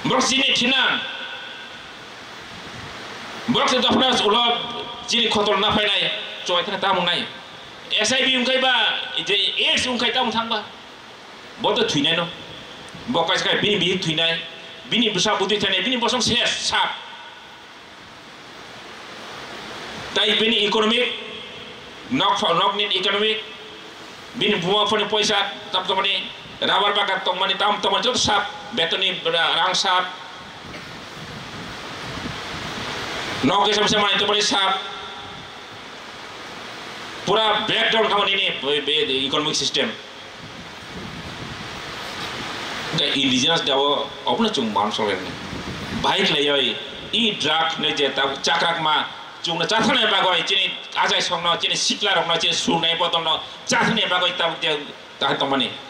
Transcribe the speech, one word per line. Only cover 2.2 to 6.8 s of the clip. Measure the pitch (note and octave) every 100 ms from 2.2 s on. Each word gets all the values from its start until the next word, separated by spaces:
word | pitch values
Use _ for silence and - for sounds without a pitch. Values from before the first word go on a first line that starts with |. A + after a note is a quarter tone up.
| - - - - - - - - - - - - -
brok | A#3+ C#4
se | B3+
daftar | A#3 A3+ C4 A3 G3+
ulo | A#3 A#3+ A#3+ - - - - -
sini | A#3 A3+
khotol | G#3 G#3 G3
na | G#3
pai | G#3+ G#3
nai, | F#3+ E3 - - -
coy | - F3
tena | F3
tamu | G3